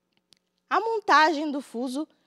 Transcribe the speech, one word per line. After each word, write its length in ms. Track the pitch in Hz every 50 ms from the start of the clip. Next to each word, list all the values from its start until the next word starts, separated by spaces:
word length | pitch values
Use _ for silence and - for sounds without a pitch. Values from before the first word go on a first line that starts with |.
| _ _ _ _ _ _ _ _ _ _ _ _ _ -
A 120 | 269 370
montagem 720 | 440 453 453 427 - - - 294 311 330 311 285 320 302
do 80 | 269 294
fuso 480 | - - - 226 262 262 254 285 311 - _ _ _